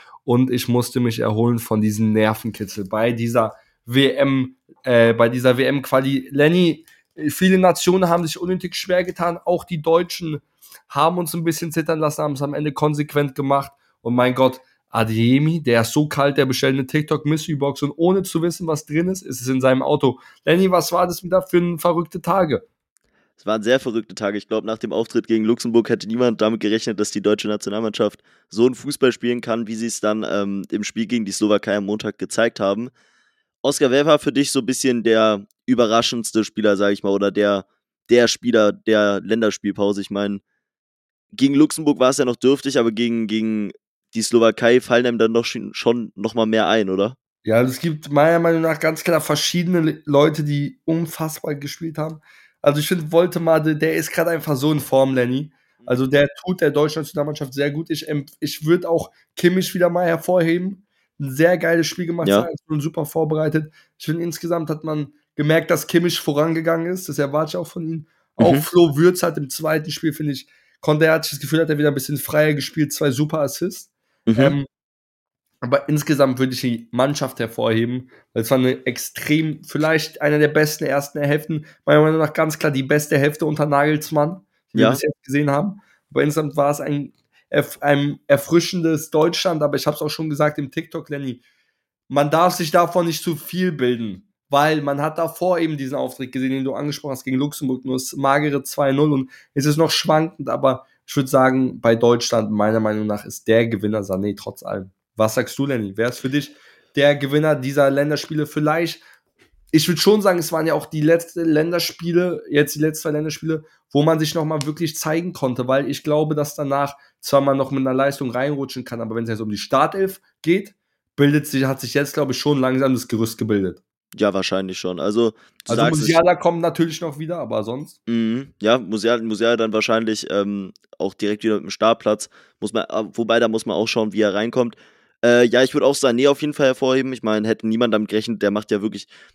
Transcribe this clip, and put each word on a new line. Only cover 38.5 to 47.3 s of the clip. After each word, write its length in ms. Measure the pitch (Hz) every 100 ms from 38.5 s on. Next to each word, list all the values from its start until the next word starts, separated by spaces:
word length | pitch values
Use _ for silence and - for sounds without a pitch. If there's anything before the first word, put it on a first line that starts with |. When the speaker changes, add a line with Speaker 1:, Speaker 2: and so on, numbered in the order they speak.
| 113 104
Speaker 2:
der 480 | 98 - 107 104 98
Länderspielpause? 800 | 92 113 110 - 101 101 101 101
Ich 100 | 98
mein, 300 | 104 101 101 - _ _ _ _ _ _ _ _
gegen 220 | 104 139
Luxemburg 440 | 143 156 - 147 123
war 120 | 127
es 80 | 139
ja 60 |
noch 120 | 123 117
dürftig, 420 | 131 139 139 131
aber 140 | 117
gegen, 340 | 110 120 117 110
gegen 460 | 110 110 107 101 - _ _ _
die 80 | 113
Slowakei 580 | 110 120 113 - 117 127
fallen 240 | - 120
einem 140 | 123 117
dann 160 | 113
doch 100 | 117
schon, 300 | 117 120 101
schon 360 | - 120 120 110
noch 200 | - 110
mal 120 | 117 110
mehr 220 | 110 90
ein, 200 | 113 95
oder? 280 | 95 107 131 _